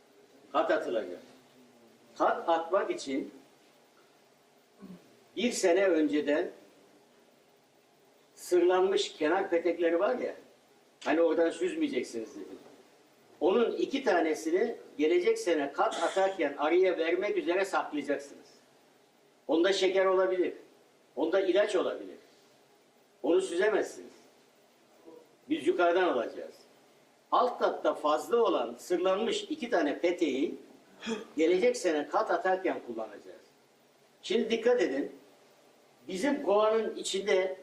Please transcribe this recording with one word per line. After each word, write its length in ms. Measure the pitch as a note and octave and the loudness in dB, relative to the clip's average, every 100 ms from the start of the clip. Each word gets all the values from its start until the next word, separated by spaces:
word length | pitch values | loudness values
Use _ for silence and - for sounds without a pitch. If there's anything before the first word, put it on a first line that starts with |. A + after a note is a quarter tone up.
| _ _ _ - - | _ _ _ -20 -6
Kat 200 | F#3+ - | -2 0
atılacak. 480 | G#3+ - A2+ F#2 F2 - - _ - - _ - _ _ - | 0 0 -4 -6 -12 -16 -20 _ -20 -20 _ -20 _ _ 0
Kat 320 | F#3+ A#3 E3+ | 0 0 0
atmak 420 | E3 - F#3+ - | 0 2 0 0
için 420 | - C#3 C3+ G3 - - _ _ _ _ _ _ _ _ _ _ _ _ _ F#3+ F3+ - - _ - | -6 -4 -6 -6 -14 -20 _ _ _ _ _ _ _ _ _ _ _ _ _ -20 -20 -20 -20 _ -4
bir 140 | A#3+ | -2
sene 340 | - F#3 E3+ F#3+ | 0 2 4 4
önceden 680 | D#3+ D3 D3 C3+ D4+ F#4+ - - _ - _ _ _ _ _ _ _ _ _ _ _ _ _ _ - | 4 2 0 0 0 -2 -8 -20 _ -20 _ _ _ _ _ _ _ _ _ _ _ _ _ _ -16
sırlanmış 760 | - F3 F3+ F#3 F#3+ G#3 - | 0 2 4 4 2 0 -2
kenar 360 | - D3+ F#3 - | -2 0 0 0
petekleri 500 | E3+ E3+ E3 E3+ E3+ | 0 0 0 0 2
var 180 | G#3 B3 | 0 -2
ya, 180 | - - - _ _ _ _ _ - | -4 -10 -18 _ _ _ _ _ -2
hani 160 | D#3 | 2
oradan 280 | E3 E3 E3 | 2 4 0
süzmeyeceksiniz 880 | - F3+ D#3 D3 B2+ G#2 A2+ G#2+ - | 0 -4 -2 -2 -2 -6 -8 -10 -14
dedim. 240 | - F#2+ - - - _ _ _ _ - | -16 -18 -20 -20 -20 _ _ _ _ -2
Onun 320 | D3+ A3+ G#3+ | 2 2 2
iki 320 | - E3+ C4+ | 0 -4 -2
tanesini 720 | G#3+ F3 D#3+ D3+ D#3+ F#3 A#3+ - - - | 0 2 2 -2 -2 0 0 -4 -12 -2
gelecek 420 | D#3 F3 - - | 2 2 2 0
sene 320 | F3 D#3 C#3 | 0 0 -2
kat 300 | - A3 - | 0 -2 0
atarken 520 | - F#3+ G3 G3 - C#3+ | -2 0 0 0 -4 -2
arıya 400 | D3+ F3 F#3 E3 | 2 4 4 2
vermek 400 | E3 F3 G3+ G3 | 0 0 0 -2
üzere 280 | D3+ F3+ F#3+ | 0 -2 0
saklayacaksınız. 840 | D#3 - D3 C#3+ C#3 - - - - _ _ _ _ _ _ _ _ - | -2 -4 -6 -4 -4 -6 -18 -20 -20 _ _ _ _ _ _ _ _ -2
Onda 260 | D#3 F#3 | 2 2
şeker 320 | F#3+ F#3 F#3+ F#3+ | 2 2 4 4
olabilir. 480 | F#3 F#3 F3+ D#3+ - - - _ _ _ B2 | 4 2 0 -2 -4 -18 -20 _ _ _ -4
Onda 240 | D#3+ F#3+ | 0 0
ilaç 360 | F#3 F#3 G#3+ - | 2 2 2 0
olabilir. 420 | - - F#2+ - - _ _ _ _ _ _ _ _ _ | -2 -4 -10 -18 -20 _ _ _ _ _ _ _ _ _
Onu 180 | C#4+ F4+ | 2 2
süzemezsiniz. 720 | F#4 E3+ G3+ E4 - - - - - _ _ _ _ _ _ _ - - - _ - | 2 0 2 0 -2 -8 -18 -20 -20 _ _ _ _ _ _ _ -20 -20 -20 _ -6
Biz 180 | D#4 C4+ | -2 0
yukarıdan 400 | F#4 F3+ F4+ F4+ | 2 4 4 2
alacağız. 480 | B2+ - - - - - _ _ _ _ _ - | 0 -4 -8 -14 -16 -20 _ _ _ _ _ -2
Alt 280 | D#3+ E3 - | 2 2 0
katta 340 | G3 - D#3+ | -2 0 -2
fazla 440 | D3 D3+ D3+ D3+ A#3 | 0 0 0 2 2
olan 320 | G#3+ D3 A#2 A#2+ | 2 2 -2 -8
sırlanmış 680 | - F3 F#3 F#3+ A3+ - | -4 0 0 0 0 -4
iki 260 | - D4+ A#3+ | -6 -8 -2
tane 300 | F3+ C#3+ - | 0 0 0
peteği 560 | F3 - D#3 C3 - - - - - - A3 A3 - - | -2 0 0 0 -2 -6 -16 -20 -20 -16 -10 -8 -8 0
gelecek 400 | D#3+ F#3 B3 - | 2 4 2 2
sene 300 | F3+ D3+ C#3+ | 0 -2 -2
kat 240 | F#3+ A3 | -2 0
atarken 480 | F3 F#3 F#3 F3 B2+ B2 | 0 0 0 -2 -4 -8
kullanacağız. 540 | A2 A2 - - - - _ _ _ _ _ _ _ | -10 -10 -12 -20 -20 -20 _ _ _ _ _ _ _
Şimdi 280 | - A3 - | -2 0 0
dikkat 320 | A#3 A#3+ A#3+ | 0 2 2
edin. 300 | D#3 - - - - - _ _ _ _ _ _ - | 2 -2 -6 -10 -20 -20 _ _ _ _ _ _ -10
Bizim 360 | F#3 C4+ - | -4 -2 -2
kovanın 520 | F3+ G#3 A3 A3+ G#3 - | 2 2 4 2 -2 -6
içinde 600 | - G3 G3+ F#3+ F#3+ - | -6 -4 0 0 0 -4